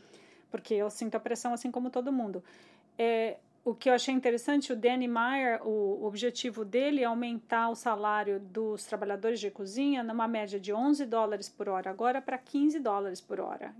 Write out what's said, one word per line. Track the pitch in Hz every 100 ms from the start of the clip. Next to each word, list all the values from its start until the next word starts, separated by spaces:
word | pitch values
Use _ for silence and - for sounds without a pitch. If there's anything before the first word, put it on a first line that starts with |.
| - - - - -
Porque | 220 -
eu | 214 208
sinto | - 226
a | 226
pressão | 247 226 247
assim | 233 254
como | 247 247
todo | 254 247
mundo. | 262 214 180 - - - - _ -
É, | 233 226 226 - _ _
o | 247
que | - 269
eu |
achei | 240 254
interessante, | 262 254 233 262 294 277
o | 240
Danny | 240 254 247
Meyer, | 233 240 269 254 226
o, | 220 214 202 202
o | 214
objetivo | 202 247 240 247 220
dele | 208 240 277 294
é |
aumentar | 233 233 240 233 - 233 233
o |
salário | 226 240 208 208 208 202 196
dos | 196 196 220 208 -
trabalhadores | 208 202 202 220 233
de | 202
cozinha | - 196 220 285 269
numa | 226 233 226
média | 226 208 202
de | 190
onze | 208 277 294
dólares | 254 226 214 208 -
por | - 202
hora | 185 190
agora | 196 233 262
pra | 269 262
quinze | - 285 302 311
dólares | 240 202 196 185
por | - 202
hora. | - - -